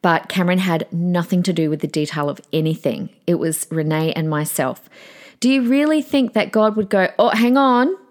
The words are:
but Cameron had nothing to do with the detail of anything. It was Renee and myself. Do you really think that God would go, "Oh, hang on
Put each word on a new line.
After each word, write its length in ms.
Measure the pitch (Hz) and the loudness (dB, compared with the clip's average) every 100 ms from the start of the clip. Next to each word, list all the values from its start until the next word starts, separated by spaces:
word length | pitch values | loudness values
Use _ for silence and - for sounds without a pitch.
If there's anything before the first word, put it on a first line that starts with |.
but 260 | 185 - - | 2 0 -2
Cameron 320 | 190 175 185 | -2 0 0
had 260 | 185 165 - | 0 -2 -4
nothing 500 | 165 175 175 170 180 | -4 -2 -2 0 0
to 100 | 175 | 0
do 160 | 165 160 | 0 -2
with 100 | 151 | -2
the 80 | 151 | -4
detail 420 | 156 151 156 143 | -4 -4 -4 -6
of 120 | 143 - | -6 -6
anything. 580 | 160 156 160 - - - _ - | -2 -2 -2 -2 -4 -8 _ -2
It 100 | 175 | 0
was 320 | 165 156 - | 0 -4 -6
Renee 400 | 160 156 156 160 | -4 -2 0 -2
and 180 | - 160 | -2 -2
myself. 600 | 151 151 - 131 - - - - - - _ | -2 -4 -2 -4 -4 -16 -20 -20 -20 -20 _
Do 100 | 247 | 0
you 120 | 269 | 2
really 400 | 240 269 302 311 | 2 2 2 0
think 320 | 262 285 247 | 0 0 0
that 180 | 226 202 | 0 0
God 240 | 220 214 214 | 2 2 0
would 140 | 202 | 0
go, 180 | 202 185 - | 0 0 2
"Oh, 120 | - | 2
hang 280 | 220 240 262 | 4 4 4
on 380 | 269 247 262 381 - | 4 4 2 -2 -10